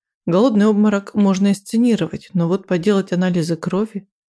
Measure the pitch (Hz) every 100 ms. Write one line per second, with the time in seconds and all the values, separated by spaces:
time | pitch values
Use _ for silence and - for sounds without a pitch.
0 | _ _ - 175 254 214 214 208 214 202
1 | 202 208 202 190 202 196 - 226 240 214
2 | 160 202 - 180 170 190 190 180 180 196
3 | 190 175 185 175 160 160 170 180 214 202
4 | - _